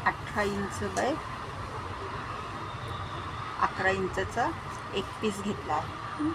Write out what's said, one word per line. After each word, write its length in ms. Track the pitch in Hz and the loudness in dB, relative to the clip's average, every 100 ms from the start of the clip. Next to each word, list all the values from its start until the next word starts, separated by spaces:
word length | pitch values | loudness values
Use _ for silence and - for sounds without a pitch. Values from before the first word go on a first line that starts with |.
अठरा 380 | 190 - - 226 | 2 2 -2 2
इंच 400 | 202 202 196 - | 2 2 0 0
बाय 320 | 202 196 233 320 - - - - - - - - 190 - - - - - - - - - - - - - - - | 0 2 2 2 -2 -6 -6 -6 -4 -4 -4 -4 -4 -4 -4 -4 -4 -4 -4 -4 -4 -4 -4 -4 -4 -4 -4 2
अकरा 300 | 190 - 190 | 2 4 4
इंचाचा 600 | 196 185 - 190 226 285 - - - - | 4 2 2 0 2 2 2 -6 -6 -2
एक 100 | 196 185 - | -2 -2 0
पीस 200 | 220 196 | 0 2
घेतला 300 | 208 196 - | -2 -2 2
आहे. 200 | 151 151 | 2 2
हं. 380 | - - - 151 | -4 -4 0 2